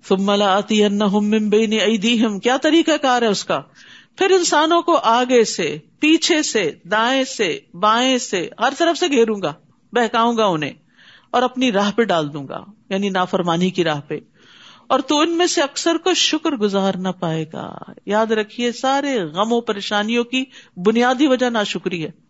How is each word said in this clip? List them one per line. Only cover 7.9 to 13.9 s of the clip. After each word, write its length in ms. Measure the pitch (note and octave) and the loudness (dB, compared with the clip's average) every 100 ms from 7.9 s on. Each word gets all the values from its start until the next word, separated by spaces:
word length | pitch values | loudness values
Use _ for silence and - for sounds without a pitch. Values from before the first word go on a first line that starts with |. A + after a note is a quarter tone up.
| A3+ C4 B3+ | 2 2 0
سے، 300 | B3 F#3+ D#3 - | -2 -4 -4 -2
ہر 120 | A#3 C#4 | -2 0
طرف 200 | E4 D#4+ | 0 0
سے 100 | F4 | 0
گھیروں 340 | C#4 A3+ G#3 | 2 2 0
گا، 100 | F3 D#3 _ _ _ | -6 -8 _ _ _
بہکاؤں 440 | A#3+ A3 A#3 A#3 A#3 | -2 0 2 2 2
گا 100 | G#3+ | 0
انہیں 260 | D#3+ D3 - _ _ - - _ | 0 -4 -10 _ _ -20 -20 _
اور 120 | B3 | 0
اپنی 300 | B3 B3+ B3+ | 0 0 0
راہ 180 | G3 G#3 | 0 0
پہ 120 | G3+ | 0
ڈال 300 | A3+ F3 D3 | 0 0 -2
دوں 160 | D3+ C3+ | -8 -12
گا"، 160 | - - - _ | -14 -16 -20 _
یعنی 200 | F#3+ G3+ | -4 -2
نافرمانی 600 | F#3 F3+ F#3+ F3 E3+ F#3 | -2 -2 -2 0 0 0
کی 140 | F3+ | 0
راہ 160 | E3 | -2